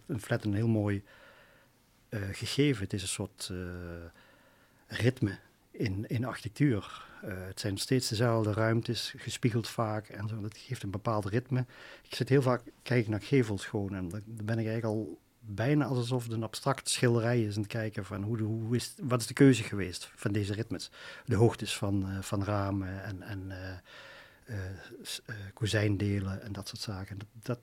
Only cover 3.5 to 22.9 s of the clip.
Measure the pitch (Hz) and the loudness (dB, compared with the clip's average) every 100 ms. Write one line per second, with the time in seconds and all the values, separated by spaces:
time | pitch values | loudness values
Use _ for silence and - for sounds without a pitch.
3.5 | 92 90 90 87 85 85 - - - - | -8 -8 -8 -10 -10 -14 -18 -20 -20 -20
4.5 | _ _ _ - 110 117 - 104 95 - | _ _ _ -10 0 2 4 0 -2 -14
5.5 | _ _ - 98 95 117 123 120 107 - | _ _ -4 -2 -2 -2 -2 -2 -4 -6
6.5 | - 147 104 - - - - - 92 92 | 2 4 2 -2 -12 -16 -14 -10 -8 -8
7.5 | - 104 95 - 131 - 104 120 113 107 | -4 -2 -2 2 2 2 2 4 4 4
8.5 | 107 113 113 117 113 - - - - 123 | 4 4 4 2 -2 -4 -8 -8 0 2
9.5 | 117 107 - 110 107 104 104 107 110 104 | 2 0 -2 -2 -2 -6 -6 -6 -4 -8
10.5 | - - 123 101 98 117 107 98 110 - | -10 -10 -8 -4 -4 0 0 2 0 0
11.5 | 127 127 - - - - - - 135 127 | -2 -2 -8 -20 -20 -8 -2 4 6 6
12.5 | 120 - - - 123 107 104 - 139 110 | 2 -2 -10 2 2 4 0 4 4 4
13.5 | 98 - 107 98 98 87 104 104 113 104 | 0 -2 -2 -2 -2 -4 -6 -10 -8 -2
14.5 | 113 110 113 113 110 98 - _ _ 113 | 0 0 0 0 0 -2 -8 _ _ -8
15.5 | 101 120 151 135 123 120 127 117 113 110 | 0 2 4 2 0 0 -2 -2 -4 -4
16.5 | - - - - - 123 117 113 123 104 | -2 0 0 0 2 4 6 4 2 2
17.5 | 104 101 117 110 107 95 98 101 117 107 | 0 -2 -2 -4 -4 -6 -4 -2 -2 -2
18.5 | 113 113 120 - - 131 123 113 - 139 | -2 0 0 -2 -6 0 0 2 8 10
19.5 | 113 107 101 90 87 - - 104 104 101 | 8 2 -4 -4 -6 -12 -6 -2 0 0
20.5 | 104 - 87 - - - - - 98 113 | -2 -4 -6 -8 -14 -16 -10 0 6 6
21.5 | - 104 - 101 98 95 95 - 104 98 | 4 -6 -2 0 0 0 -4 -2 -2 0
22.5 | 104 98 98 95 | 0 0 -2 -4